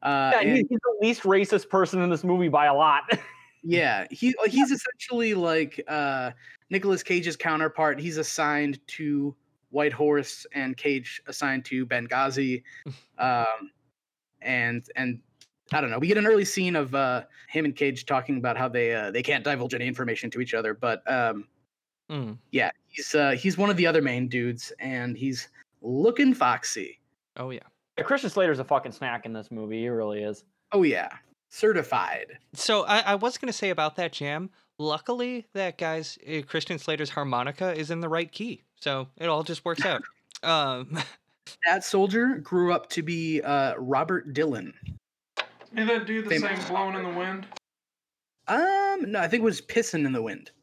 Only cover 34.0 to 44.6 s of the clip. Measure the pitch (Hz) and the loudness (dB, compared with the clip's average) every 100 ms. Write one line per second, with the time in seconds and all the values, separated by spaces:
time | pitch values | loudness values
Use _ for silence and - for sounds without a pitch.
34 | 170 - 143 147 185 _ _ _ 151 151 | -6 -4 -6 -6 -8 _ _ _ -4 -4
35 | - 240 247 247 220 196 190 - 165 160 | -4 -4 -4 -6 -10 -6 -6 -4 -4 -4
36 | 156 - - 156 139 160 - 170 - 156 | -6 -14 -8 -8 -4 -4 -4 -8 -4 -4
37 | 143 - 143 123 127 139 185 160 156 165 | -4 -4 -2 0 -2 -2 -4 -4 -4 -6
38 | 170 165 170 - 220 185 _ _ - 135 | -2 -2 -4 -8 -10 -10 _ _ -4 -4
39 | 131 _ 170 156 160 170 - 170 202 135 | -6 _ 0 0 0 -6 -4 -2 0 -2
40 | - _ _ - - 165 139 127 131 160 | -4 _ _ -8 0 2 2 -4 -6 -8
41 | 139 - _ _ - - 170 190 - 196 | -8 -12 _ _ -20 -4 2 2 2 2
42 | 196 208 247 269 147 180 175 175 - - | 2 4 2 0 0 2 2 2 -2 -6
43 | 160 170 160 156 - 143 135 - 127 135 | -4 -4 -2 -2 0 2 2 -2 0 0
44 | 160 185 - 139 156 117 | 2 -2 -4 -2 0 0